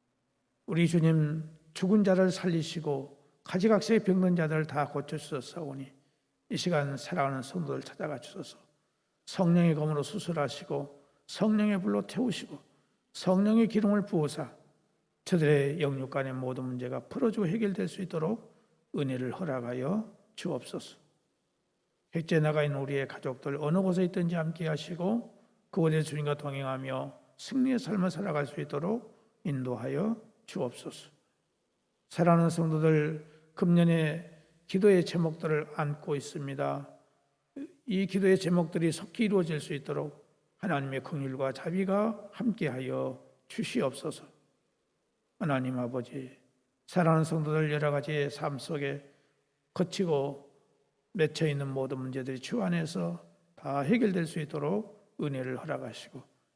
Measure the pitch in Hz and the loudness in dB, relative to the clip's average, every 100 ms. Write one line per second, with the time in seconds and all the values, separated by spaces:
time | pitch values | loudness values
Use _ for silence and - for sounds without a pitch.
0 | _ _ _ _ _ _ - 165 170 170 | _ _ _ _ _ _ -4 2 4 4
1 | 160 160 151 160 - - _ - 185 214 | 4 4 2 0 -8 -14 _ -4 4 4
2 | 196 185 185 180 185 165 151 175 151 139 | 6 6 4 2 0 0 0 -4 -4 -4
3 | 135 - _ _ - 185 214 208 208 220 | -6 -16 _ _ -6 2 6 4 6 4
4 | 214 185 185 175 156 156 156 139 143 147 | 6 4 4 4 2 0 0 0 -2 -2
5 | 139 156 - 143 - - 147 135 131 - | -4 -6 -6 -8 -8 -10 -10 -10 -12 -16
6 | _ _ _ _ _ 208 - 160 143 139 | _ _ _ _ _ -2 2 2 0 -4
7 | - 180 139 135 127 185 143 135 - - | -6 -2 0 -2 -6 -6 -4 -6 -8 -8
8 | 151 139 - - 123 - _ _ _ _ | -8 -8 -10 -14 -14 -16 _ _ _ _
9 | _ _ - - 175 175 170 156 151 151 | _ _ -12 0 4 6 6 4 2 0
10 | 139 202 - 165 139 - - 143 143 - | -2 -4 -4 -2 -2 -4 -6 -6 -6 -12
11 | _ _ - - 220 214 208 196 202 202 | _ _ -16 0 2 4 2 2 0 -2
12 | 196 - 247 170 - 143 - _ _ _ | -2 -2 -2 -2 -8 -14 -18 _ _ _
13 | _ - - 185 208 220 226 214 202 208 | _ -6 2 4 4 4 4 4 4 2
14 | 196 175 147 - 120 - _ _ _ _ | 2 0 0 -2 -8 -12 _ _ _ _
15 | _ _ - 180 147 147 139 151 143 135 | _ _ 0 4 6 6 4 0 -2 -2
16 | 131 139 135 131 127 131 127 127 123 127 | -4 -4 -4 -4 -4 -4 -6 -6 -6 -6
17 | - - 240 208 180 220 208 190 180 - | -8 -2 0 2 0 0 0 0 -4 -4
18 | 185 170 160 226 - _ _ _ _ - | -6 -2 -2 -4 -8 _ _ _ _ -4
19 | 139 127 127 - 175 131 120 123 131 208 | -2 -2 -4 -4 -4 -4 -4 -4 -2 -2
20 | 220 - _ - - 135 - - - - | -4 -12 _ -10 -6 -6 -6 -10 -12 -18
21 | _ _ _ _ _ _ _ _ _ _ | _ _ _ _ _ _ _ _ _ _
22 | _ 170 160 165 151 151 147 139 135 139 | _ -6 0 2 4 2 0 -2 -2 -2
23 | 135 - 143 127 147 139 147 180 190 180 | -4 -6 -8 -8 -6 -4 0 2 2 2
24 | 180 185 175 170 160 160 160 147 - 165 | 0 0 -2 -2 -4 -4 -4 -4 -6 -4
25 | 175 233 - - _ _ _ - 160 156 | -2 -2 -4 -16 _ _ _ 0 2 2
26 | 151 147 147 143 147 139 135 131 131 131 | 0 -2 -2 -2 -4 -6 -4 -6 -4 -6
27 | 135 - _ _ - 269 262 247 - 208 | -6 -12 _ _ -4 2 4 4 2 0
28 | 180 160 196 151 143 - 143 143 170 233 | 0 0 -2 -2 -2 -6 -6 -4 -2 -2
29 | - - _ _ - 139 127 120 127 139 | -4 -20 _ _ -4 -2 -2 -4 -4 -2
30 | 214 226 - _ - - 123 - 160 - | -2 -2 -8 _ -12 -4 -4 -6 -12 -14
31 | - _ _ _ _ _ _ _ _ _ | -18 _ _ _ _ _ _ _ _ _
32 | _ - 165 170 165 165 165 156 160 156 | _ 2 4 6 4 2 0 2 4 4
33 | 151 156 - - _ - 175 175 170 165 | 2 -4 -12 -20 _ -2 4 6 6 4
34 | 156 165 - - _ _ _ 190 208 190 | 2 -2 -8 -18 _ _ _ 4 6 6
35 | - 190 160 160 160 151 156 - 147 147 | 4 0 0 0 0 0 -2 -4 -2 -4
36 | - 147 - 165 139 135 139 143 139 - | -4 -4 -4 -8 -8 -4 -2 -4 -8 -18
37 | _ _ _ _ _ - 277 - - 190 | _ _ _ _ _ -14 -14 -14 -4 0
38 | 196 196 190 190 165 175 160 165 165 156 | 0 2 4 4 4 2 2 2 0 0
39 | - - 214 196 165 156 - 143 - 147 | -6 -2 2 2 2 -2 -4 -8 -6 -4
40 | 147 - _ _ _ _ - 151 135 131 | -6 -8 _ _ _ _ -2 -2 -2 -4
41 | 127 151 139 131 135 131 - 180 190 196 | -4 -4 -4 -2 -2 -2 -4 -2 0 2
42 | 214 220 - - 233 190 156 127 127 131 | 2 -2 -10 -4 -2 0 -2 -2 -4 -2
43 | 135 127 - _ _ - - 247 143 - | -2 -6 -14 _ _ -6 -4 0 -2 -2
44 | 160 - - _ _ _ _ _ _ _ | -8 -8 -14 _ _ _ _ _ _ _
45 | _ _ _ _ 170 135 127 127 123 127 | _ _ _ _ 0 0 0 -2 -4 -4
46 | 120 139 127 - _ _ _ _ - 180 | -6 -10 -12 -16 _ _ _ _ -4 2
47 | 165 160 160 160 151 156 156 147 147 143 | 6 6 4 0 0 0 2 2 2 0
48 | 143 151 143 - 151 139 - 156 139 143 | -2 -2 -2 -2 -4 -4 -6 -4 -4 -4
49 | - _ _ _ _ _ _ - 175 - | -10 _ _ _ _ _ _ -4 -2 0
50 | 180 143 139 139 - _ _ _ _ _ | 2 2 0 -4 -14 _ _ _ _ _
51 | _ - 156 156 160 143 139 135 131 135 | _ 0 0 2 0 0 -2 -2 -2 -4
52 | 131 131 127 131 - 247 185 170 160 185 | -6 -6 -6 -8 -6 -2 0 0 -2 -2
53 | - 175 - _ _ - 143 139 135 233 | -4 -4 -12 _ _ -14 -6 -2 2 2
54 | 220 185 160 - 147 156 143 208 220 - | 4 2 -2 -4 -6 -4 -2 -2 -4 -14
55 | _ - 147 135 127 127 156 131 131 - | _ -6 -4 -4 -4 -6 -6 -6 -8 -12
56 | - 131 - _ _ | -16 -18 -20 _ _